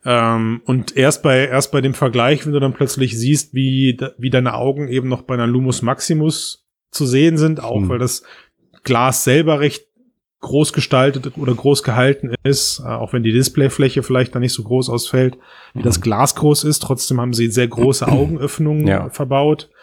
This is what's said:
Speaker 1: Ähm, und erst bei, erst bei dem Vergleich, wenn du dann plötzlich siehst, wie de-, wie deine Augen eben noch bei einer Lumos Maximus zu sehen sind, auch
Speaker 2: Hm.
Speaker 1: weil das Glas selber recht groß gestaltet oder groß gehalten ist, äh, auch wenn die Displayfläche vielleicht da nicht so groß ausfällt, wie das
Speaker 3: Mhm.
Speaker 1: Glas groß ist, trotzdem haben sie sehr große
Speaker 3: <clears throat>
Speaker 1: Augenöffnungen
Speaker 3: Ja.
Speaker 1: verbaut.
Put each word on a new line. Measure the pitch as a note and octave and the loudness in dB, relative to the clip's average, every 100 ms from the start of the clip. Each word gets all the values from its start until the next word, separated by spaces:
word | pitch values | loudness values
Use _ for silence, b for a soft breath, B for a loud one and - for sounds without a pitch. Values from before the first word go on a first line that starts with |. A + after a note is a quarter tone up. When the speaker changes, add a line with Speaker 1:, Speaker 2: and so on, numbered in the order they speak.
| - | 0
Speaker 1:
Ähm, | A#2+ A#2 A2+ A2+ A#2+ - | 0 2 0 -2 -4 -2
und | B2+ G2+ - | -2 -2 2
erst | C3 D#3 | 2 2
bei, | D#3 C3 C3+ | 2 2 2
erst | C3 C#3 | 0 0
bei | C#3+ | -2
dem | C3+ | -2
Vergleich, | C3 C3+ A#2+ A#2+ C#3+ D3+ | 0 -2 2 2 0 0
wenn | |
du | C#3+ | 0
dann | C3+ | 0
plötzlich | - C3+ - C3 A2+ | 0 -4 0 -2 -2
siehst, | A#2+ D3 - | 0 0 -2
wie | B2+ C3+ C3 C3+ B2 | -2 0 2 2 0
de-, | C3 - | -6 -6
wie | B2+ | -2
deine | B2+ B2+ | 0 0
Augen | A#2 B2+ C#3 C#3+ | -2 -2 -2 -2
eben | B2+ B2+ | -4 -2
noch | B2 | -4
bei | - | -4
einer | B2+ A#2 | -2 0
Lumos | B2 C3 B2 | 0 0 -2
Maximus | A#2 C3+ - D#3+ D3+ D#3 - - _ _ _ | -2 -4 -2 0 0 -2 -8 -14 _ _ _
zu | - C#3 | -4 0
sehen | C3 D#3+ D#3+ | 4 4 4
sind, | D#3 D#3 | 0 0
auch | A#2 A#2 | -4 -2
Speaker 2:
Hm. | F#2 | 0
Speaker 1:
weil | A#2 | 0
das | B2+ - B B B _ _ _ - | -2 -4 B B B _ _ _ -2
Glas | A#2+ B2+ B2+ - | 2 2 2 2
selber | C#3 D#3+ D3 | 4 4 2
recht | D3 - _ _ _ _ _ _ | 0 -2 _ _ _ _ _ _
groß | - C3+ D3+ | -4 0 0
gestaltet | - - C3+ C3+ C3+ B2 - | 0 0 2 2 0 -8 -6
oder | C3+ A#2 | -2 0
groß | C#3 C#3 | 2 2
gehalten | - A#2 B2+ C#3 C3 A#2+ | 0 2 2 0 -4 -4
ist, | C3+ C#3 - - | -2 0 -2 -6
äh, | B2 | -8
auch | A2+ A2+ | -8 -4
wenn | B2+ | -2
die | A2+ | 2
Displayfläche | A2+ C3 - C3+ - C#3 C3+ | 2 2 2 0 2 0 0
vielleicht | B2 B2+ B2+ B2 | -2 0 0 -2
da | |
nicht | B2 | -4
so | - | -4
groß | G#2+ B2+ B2 | -2 -2 0
ausfällt, | A#2+ - C3 B2+ B2+ B B B | -4 -2 0 0 -2 B B B
wie | - | -4
das | A#2+ F2+ | 0 0
Speaker 3:
Mhm. | |
Speaker 1:
Glas | A2+ G#2 C#3 - | 0 0 0 2
groß | D3+ D3 D3+ | 2 2 0
ist, | D3+ | -2
trotzdem | - C3 - B2+ | -2 -4 -2 -2
haben | B2 | -2
sie | A#2 A#2 | 0 0
sehr | A2+ B2 | 0 -2
große | A#2 B2 C3+ C3+ | 2 2 2 2
Speaker 3:
<clears throat> | |
Speaker 1:
Augenöffnungen | C#3 D3 E3 C#3+ - D3+ D3+ G#2+ | 2 2 -2 -4 -2 0 2 2
Speaker 3:
Ja. | G2 F#2 | 0 -2
Speaker 1:
verbaut. | - C3+ C#3 D3 D3+ - B | -6 -2 2 2 0 -4 B